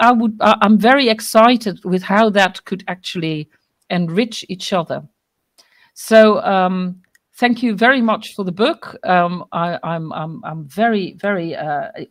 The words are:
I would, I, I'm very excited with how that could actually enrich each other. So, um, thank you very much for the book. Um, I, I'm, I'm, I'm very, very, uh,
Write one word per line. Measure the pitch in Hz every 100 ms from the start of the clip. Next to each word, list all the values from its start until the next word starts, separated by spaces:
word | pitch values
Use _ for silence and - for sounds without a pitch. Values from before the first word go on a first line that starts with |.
I | 226
would, | 247 233 220
I, | 208 220
I'm | 202 214
very | 214 269 254
excited | 220 220 220 226 247 220 175
with | 185 185
how | 185 196 220
that | 202 185 -
could | - 190 -
actually | 185 - 185 165 156 151 _ _ _ _
enrich | 180 170 170 247 - -
each | 185 -
other. | 190 160 139 147 _ _ _ _ _ _ _ _
So, | - - 220 220 202
um, | - 190 185 185 185 180 _ _ _ -
thank | 240 240
you | 247 214
very | 226 269
much | 226 214 -
for | -
the | 190
book. | 175 247 330 - -
Um, | - 180 175 180 -
I, | 175 170 170
I'm, | 170 165 160
I'm, | 156 160 160
I'm | 160 160 147
very, | 185 233 214 175
very, | - 202 196 165
uh, | 151 151 147 139 - 151